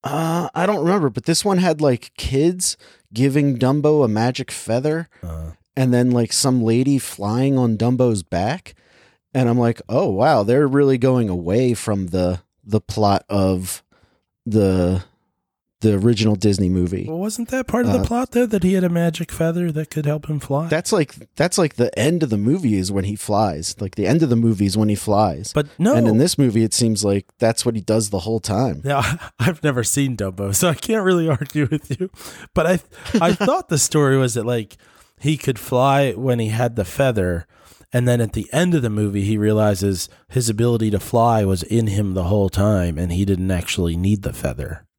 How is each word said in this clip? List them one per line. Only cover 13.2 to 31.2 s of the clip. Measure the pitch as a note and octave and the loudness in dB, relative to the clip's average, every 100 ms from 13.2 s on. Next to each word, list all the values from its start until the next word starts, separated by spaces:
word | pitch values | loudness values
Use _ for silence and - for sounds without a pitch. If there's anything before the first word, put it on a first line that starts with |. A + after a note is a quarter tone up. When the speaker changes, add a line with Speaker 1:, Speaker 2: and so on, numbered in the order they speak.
| - | 0
Speaker 1:
of | G2+ F#2+ F#2 F#2 - _ _ _ _ _ _ | 0 2 0 -4 -12 _ _ _ _ _ _
the, | - G#2+ G2 F#2 F2 F#2 - _ _ _ _ _ _ _ | -2 2 2 2 2 0 -6 _ _ _ _ _ _ _
the | A2 | 2
original | G2+ A2+ G#2+ A2 | 4 2 2 2
Disney | G2+ G#2 G2 F#2 | 2 0 2 2
movie." | F#2 F2 F#2 F2+ | 2 0 -4 -6
Speaker 2:
Well, | E3 | -6
wasn't | G#3 G#3+ A#3 | -6 -6 -6
that | C4 | -6
part | - B3 A#3+ | -2 -2 0
of | |
the | - | 0
Speaker 1:
Uh, | |
Speaker 2:
plot, | - A#3+ B3+ | 0 -2 -2
though, | A#3+ | 0
that | A#3+ G#3 | 0 0
he | F3+ | 0
had | F#3+ | 2
a | F3+ | 0
magic | E3+ E3+ D#3+ E3+ | 2 0 -2 -10
feather | - E3 E3+ F3 | -2 -2 0 -4
that | D3+ D#3 | -4 -6
could | D#3 | -4
help | D3 D3+ D3 | -2 -4 -4
him | D3 | -6
fly? | - C#3 E3 | -2 -4 0
Speaker 1:
That's | D#3+ - | -4 0
like, | G#3 D3 - - | 0 0 -6 -18
that's | - E3+ - | -2 0 2
like | D#3 - | 0 0
the | A#2 - | -2 2
end | B2+ F3 | 0 0
of | D3+ | 0
the | G#2 | 0
movie | G#2+ F3+ C#3+ G2+ | 0 2 2 0
is | F#2 | 0
when | G2 | -2
he | F#2+ | -2
flies. | G#2 - G#2 G#2+ D#2 E2 - | -6 -2 0 0 -2 -8 -8
Like, | G2 | -8
the | - | -2
end | G2 D#3+ | 0 2
of | D3+ | 2
the | |
movie | A#2 A#2 G2 G2+ | 2 2 2 0
is | G2+ | 2
when | G#2+ | 0
he | |
flies. | G2+ - G2+ G#2 D2 G#2+ | 0 0 2 2 -2 -4
Speaker 2:
But | D3+ C#3+ - | -4 -4 -2
no. | G3+ | 2
Speaker 1:
And | B3+ A#2 | 4 4
in | A2 | 4
this | E3+ - | 2 2
movie, | C3 A2 | 2 2
it | A2 | 0
seems | - A#2 G#2 | 0 0 0
like | G#2 G2+ - _ | 0 0 -4 _
that's | A2+ A2+ | 0 2
what | B2 | -2
he | A2+ | -4
does | F#2 A2 G2+ | -2 -2 0
the | G2 | -4
whole | G#2+ A2+ | -4 -4
time. | - G2+ C3 D2 | -2 -2 -2 -4
Speaker 2:
Yeah, | C3+ C#3 G#2 D#3+ - | -4 -2 -2 -4 -10
<laughs> | - | -4
I've | A#2+ E3 | -2 0
never | D3+ B2 | -2 -2
seen | A2 C#3+ C#3 | -2 -2 -2
Dumbo, | A2+ G2 F#2 G2 | -4 -6 -6 -4
so | F#2+ F3+ | 0 0
I | |
can't | D3 - A3 | -2 -2 0
really | F#3+ F3+ | 2 2